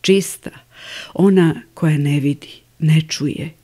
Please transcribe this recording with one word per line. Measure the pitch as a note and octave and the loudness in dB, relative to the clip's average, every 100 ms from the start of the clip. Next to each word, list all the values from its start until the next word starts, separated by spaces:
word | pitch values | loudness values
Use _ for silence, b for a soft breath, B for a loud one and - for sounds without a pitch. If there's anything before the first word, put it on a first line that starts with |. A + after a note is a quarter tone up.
Čista, | - G3 F#3 - - - _ B B B B | 2 0 0 -12 -16 -20 _ B B B B
ona | - F#3+ F#3+ E3 B2+ - | 0 4 4 2 0 -12
koja | - D#3+ D3+ | -4 -2 0
ne | C#3+ C#3+ | 0 0
vidi, | C#3 C#3 - - _ _ | -2 -6 -10 -20 _ _
ne | D#3+ D#3+ | 2 2
čuje | D#3 - C#3+ - E3 - | 0 -6 -6 -6 -12 -14